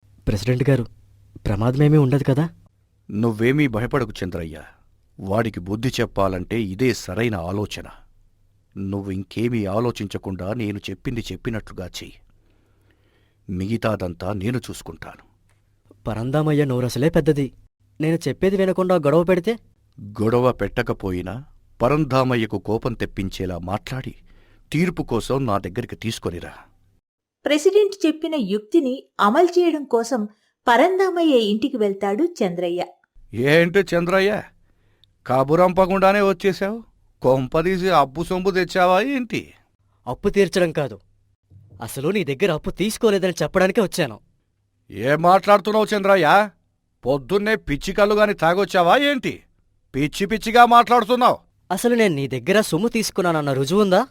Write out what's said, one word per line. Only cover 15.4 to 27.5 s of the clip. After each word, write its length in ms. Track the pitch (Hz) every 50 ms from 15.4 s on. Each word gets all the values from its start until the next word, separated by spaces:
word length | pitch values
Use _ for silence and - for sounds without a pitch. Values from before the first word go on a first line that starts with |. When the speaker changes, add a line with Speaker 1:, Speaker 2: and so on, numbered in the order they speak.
| _ _ _ _ _ _ _ _ _ _ _ _ -
Speaker 1:
పరందామయ్య 580 | 120 107 107 117 131 135 151 151 156 151 143 147
నోరసలే 440 | 135 123 123 123 120 - 120 139 165
పెద్దది. 400 | 165 175 143 156 151 147 139 120 - - - _ _ _ _ _ _ -
నేను 180 | 156 160 165 165 - 143
చెప్పేది 280 | 123 - 185 196 202
వినకుండా 400 | 190 190 190 185 - 185 185 185
గొడవ 280 | 175 143 143 147 170 175
పెడితే? 300 | 175 185 175 170 220 233 226 _ _ _ _ _ _ _ -
Speaker 2:
గొడవ 480 | 101 101 104 - 104 113 117 120 127 123
పెట్టకపోయినా 800 | 113 - 101 98 - 123 117 120 113 - - 95 92 90 87 92 98 127 147 - - _ _ _ _ -
పరంధామయ్యకు 800 | 113 123 143 156 156 139 131 131 127 127 123 120 113 104 - 98
కోపం 340 | - - 104 113 - 131 113
తెప్పించేలా 640 | - 104 - - - 95 95 - - 95 92 90 85
మాట్లాడి 540 | 85 87 98 107 - - 127 131 131 - - - - - - - _ _ _ _ _ -
తీర్పు 300 | - 151 180 175 165 -
కోసం 340 | 147 - 120 110 - - 127 135 139
నా 100 | 117 101 101
దగ్గరికి 380 | 98 92 90 117 123 - 101
తీసుకొనిరా. 560 | - - 110 113 - - 95 85 87 80 78 - - - _ _ _ _ _ _ _ _ _ _ _ _ _ _ _ -
Speaker 3:
ప్రెసిడెంట్ 520 | 269